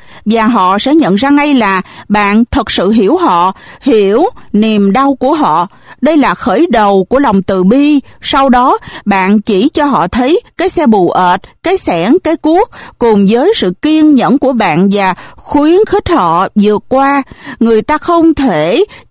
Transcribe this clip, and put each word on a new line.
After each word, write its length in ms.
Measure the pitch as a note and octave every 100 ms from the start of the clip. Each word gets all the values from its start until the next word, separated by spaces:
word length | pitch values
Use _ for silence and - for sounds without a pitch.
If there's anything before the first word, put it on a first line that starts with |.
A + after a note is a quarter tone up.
| - - G#3
Và 220 | A3+ G#3+
họ 320 | A#3 F3+ G3
sẽ 160 | C4 D#4+
nhận 200 | F#3+ G3
ra 140 | C#4
ngay 240 | C#4+ D4
là 280 | C4+ G3+ F#3 - - -
bạn 340 | G#3 G3+ G#3 A#3+
thật 200 | C#4+ -
sự 180 | - F#3
hiểu 280 | A3 G3 F4
họ, 360 | D#4+ F3 F3+ - - -
hiểu 440 | - A3 G3 A3 G4 - -
niềm 400 | G3+ A3 G#3+ G3
đau 220 | A3 C4+ C4
của 180 | B3+
họ. 340 | D#4 G#3 D#3 F3 - - -
Đây 160 | C#4+ D#4+
là 160 | A3+
khởi 340 | F3 A#3 G3+ E4
đầu 360 | A3+ G3+ G3 F3+
của 100 | B3+
lòng 240 | B3+ G3
từ 200 | F#3 F#3+
bi. 360 | F#3 C4 D4 D4 - -
Sau 280 | - C#4+ C#4
đó, 280 | B3 C4 G#4+ - - -
bạn 360 | G3 F#3+ G#3+
chỉ 280 | - F#3+ C4
cho 160 | - C#4+
họ 220 | G3 F3+
thấy 340 | A3+ B3+ F#4+ - -
cái 120 | F4+
xe 180 | F4 C#4+
bù 220 | G#3 E3+
ợt, 320 | - F3+ F3+ - _
cái 140 | E4 F#4+
xẻng, 400 | - E3+ F#3 F4
cái 120 | D#4+ E4
cuốc, 340 | D#4 E4+ A#4+ - - -
cùng 260 | A#3+ G#3 G3
với 220 | A#3 E4 A4+
sự 180 | F#3 F3+
kiên 320 | D4+ D#4 D4+
nhẫn 240 | C4+ F3 A#3+
của 160 | C4
bạn 360 | B3 G3 D3+ G3
và 220 | G3+ F#3+ E3+ - -
khuyến 420 | - D4 D4+ F4+ G#4+
khích 220 | G4+ G#4
họ 380 | D#4 F3 E3+ F#3+ G#3
vượt 280 | G3+ G#3 -
qua. 340 | C4 C#4 C#4+ C4 - - -
Người 220 | A3+ A3
ta 160 | - D4+
không 360 | - E4+ E4
thể 520 | D4 C4+ D#3 D#3+ B3 G#4 - -